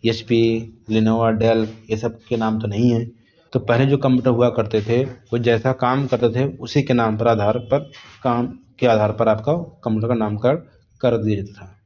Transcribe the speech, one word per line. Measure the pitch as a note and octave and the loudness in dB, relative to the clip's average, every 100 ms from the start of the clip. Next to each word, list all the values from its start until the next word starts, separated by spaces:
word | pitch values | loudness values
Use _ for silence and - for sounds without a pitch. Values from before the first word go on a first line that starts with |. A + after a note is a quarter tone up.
| A#2 | 0
एचपी, | A2+ - A#2 A2+ A2+ A2+ - - | -2 0 2 2 0 -6 -18 -2
Lenovo, | A2 A2 A2+ A2+ A2 | 2 2 2 2 2
Dell, | A2+ A2+ A2 - - | 2 2 0 -8 -8
ये | A2 | -4
सब | A#2 A2+ _ | -4 -8 _
के | A#2 | -4
नाम | A2 G#2+ | -2 -2
तो | G#2+ | -4
नहीं | G2+ B2 | 0 2
है। | A#2 A#2 - _ _ _ | 0 -2 -12 _ _ _
तो | B2+ | -6
पहले | - A#2+ C3+ | 0 2 2
जो | C#3 | 2
कंप्यूटर | C#3 B2+ A#2+ | 2 2 2
हुआ | A#2 D3+ | 2 2
करते | - G#2+ A2 | 0 -2 -2
थे, | G#2 A#2 C3 | 0 0 -2
वो | - _ A#2+ | -6 _ -4
जैसा | A#2+ A#2 C3 | 0 0 0
काम | C3 B2 C3 C3+ | 0 0 0 0
करते | A#2+ A#2 | 0 0
थे, | A2+ C#3 C3 | 0 -4 -4
उसी | - D3 | -4 -2
के | C3+ | 0
नाम | B2 A2+ A2 | 0 0 0
पर, | A#2 | 0
आधार | A2 G2+ A#2 | 2 2 -2
पर, | A2+ C#3 D3+ - - - | -2 -4 -4 -20 -20 -8
काम | C3 A#2+ A#2+ - _ - | -2 -2 -2 -8 _ -2
के | B2 | 2
आधार | A2+ G#2+ | 4 2
पर | G#2 A2+ | 0 0
आपका | G#2+ - | 0 0
कंप्यूटर | E3 E3+ - B2 A2 A2 | -4 -4 -10 -4 -4 -2
का | |
नामकरण | A#2+ G#2+ G#2 A#2+ D#3 - _ _ _ | -2 -2 -2 0 -2 -6 _ _ _
कर | B2+ A#2 | -2 0
दिया | A2 G2+ | -2 -4
जाता | G2 - | -6 -14
था। | F#2 F#2+ | -20 -20